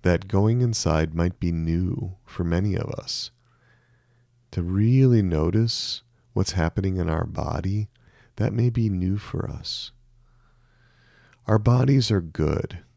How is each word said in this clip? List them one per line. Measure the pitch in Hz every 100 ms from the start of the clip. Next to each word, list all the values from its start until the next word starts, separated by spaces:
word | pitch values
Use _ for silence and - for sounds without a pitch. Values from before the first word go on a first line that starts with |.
that | 90 85 95
going | 98 107 120
inside | 123 107 - 78 80 82
might | 87 -
be | 87
new | 82 80 82 90 - 95 92
for | _ -
many | 87 85 101 87
of | -
us. | - - - - _ _ _ _ _ _ _ _ _ _ _ _
To | -
really | 87 95 110 131 131 117
notice | 98 80 80 101 117 - - - _ _ _
what's | - 98
happening | 87 82 - 95 92
in | 82
our | 80 82
body, | 80 76 - 95 104 107 _ _ _ _ -
that | 110
may | 104 123
be | 117 110
new | 95 90 101
for | - - -
us. | - - - - _ _ _ _ _ _ _ _ _ _ _ _ _ _ _ -
Our | 107
bodies | 107 123 127 139 117
are | 104
good. | 82 - 76 73 - 87 -